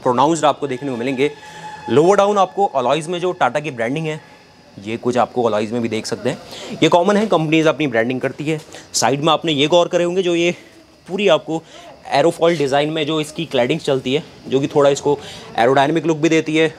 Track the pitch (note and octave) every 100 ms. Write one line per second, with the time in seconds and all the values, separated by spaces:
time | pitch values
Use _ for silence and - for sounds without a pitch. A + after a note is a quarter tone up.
0 | C3 A#2+ C#3+ E3 D3 C3+ C#3+ B2+ C#3 A#2+
1 | B2+ C3 C#3+ - - - - - - A#2
2 | E3+ G3+ G3+ G#3 F#3 F#3 G3 C#3 B2 D3+
3 | D#3 F3+ F3+ F3 C3 D3+ D3+ B2 A#2 C#3+
4 | D#3+ D#3 - - - - - - G2+ A#2
5 | B2 A#2+ G#2+ B2 A#2 G#2 A2 A#2+ A2+ A2
6 | - A2 B2 - - - - G#3+ D#3 F3
7 | F#3 G#3 G#3+ F3 D#3 D#3+ D#3 C3+ D3 A2+
8 | A#2 B2+ C3+ C3 D3 D#3 - - - -
9 | A#2 C#3+ D#3+ D3+ E3 C#3+ D3+ F3 E3+ F3
10 | F3 F3+ F3 E3+ F3 E3+ - - - _
11 | - F#3+ G3+ D3+ - D#3+ - - - -
12 | - C3+ D#3 E3 E3+ E3+ C#3+ C#3 D3+ D#3+
13 | D3+ D#3 D3+ - D#3 C3 B2 D#3+ - C3+
14 | B2+ C#3 - - - C3 C#3 D3 C#3+ C#3+
15 | D3 C#3+ - - - - A#2+ C3+ C#3+ E3
16 | D#3 D#3 E3 D#3+ D#3 D#3 D#3+